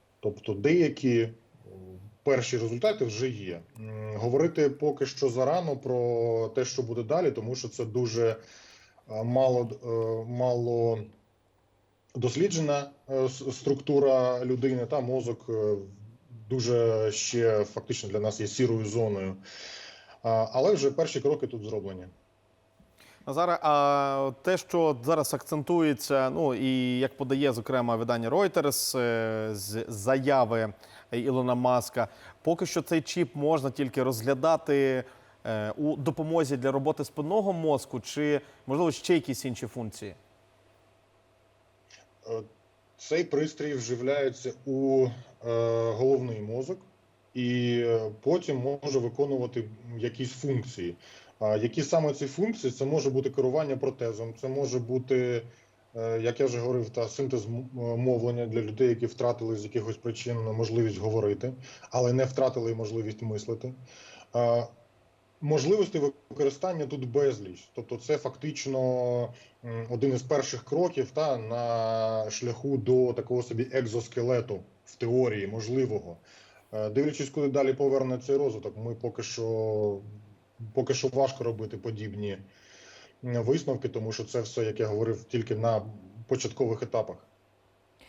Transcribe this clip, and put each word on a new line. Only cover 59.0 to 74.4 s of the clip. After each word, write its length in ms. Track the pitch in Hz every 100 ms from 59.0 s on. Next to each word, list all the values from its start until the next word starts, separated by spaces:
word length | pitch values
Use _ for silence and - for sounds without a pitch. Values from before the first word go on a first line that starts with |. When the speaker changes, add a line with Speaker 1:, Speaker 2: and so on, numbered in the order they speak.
| 117
Speaker 1:
втратили 500 | - 120 120 113 107
з 80 |
якихось 320 | 107 117 107 110
причин 400 | 120 107 123 117 110
можливість 460 | 110 113 113 113 92
говорити, 540 | 107 110 104 101 127 127 - - -
але 220 | 123 123
не 120 | 123
втратили 500 | 131 139 131 127 113
можливість 480 | 113 107 113 110 107
мислити. 500 | 113 107 101 113 127 127 - - - - -
А, 300 | 120 120 120 117 - _ _ _ _ _ -
можливостей 600 | 147 156 139 214 180 160 143 - -
використання 560 | - 139 139 185 170 135
тут 220 | 139 127
безліч. 600 | 135 139 107 98 87 -
Тобто 220 | - 117 117
це 220 | - 151
фактично, 640 | 131 - 151 139 135 131 127 127 123 123 120 120 - _
м, 220 | 120 113 113
один 220 | 120 139
із 100 | 127
перших 420 | - 147 131 123
кроків, 460 | - 147 180 143 131
та, 260 | 151 156 120
на 920 | 110 117 117 117 113 113 110 110 110
шляху 460 | - 120 117 139 131
до 360 | 113 127 123
такого 300 | 117 113 123
собі 260 | 120 117 127
екзоскелету, 880 | 131 117 117 113 123 120 123